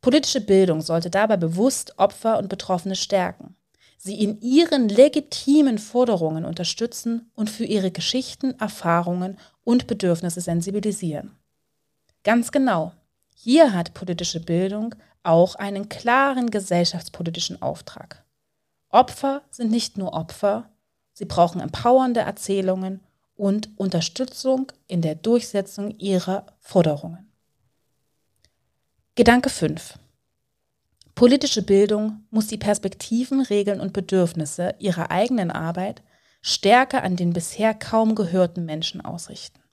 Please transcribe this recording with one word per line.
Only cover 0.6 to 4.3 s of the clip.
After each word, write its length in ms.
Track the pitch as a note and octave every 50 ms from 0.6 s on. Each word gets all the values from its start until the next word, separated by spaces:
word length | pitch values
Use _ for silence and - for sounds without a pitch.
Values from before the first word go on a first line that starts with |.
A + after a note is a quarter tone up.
| F#3+ F#3 D#3+ D#3
sollte 280 | D#3 - E3 E3+ E3 F3+
dabei 280 | E3+ G3 G#3 A3 A3
bewusst 640 | F#3 E3 E3 E3 F3 A3 C4+ C4+ - - - - -
Opfer 360 | F3+ G3+ - - - A3+ A3+
und 120 | - F#3+ F#3+
Betroffene 480 | - F#3+ - - F#3+ F3 E3+ F#3+ F#3+
stärken, 580 | - - - - F#3+ F3+ F#3 F#3 _ - - - _ _ _ _ _ _ _ _ _
sie 220 | - F#3+ G3+ -
in 180 | G#3+ G#3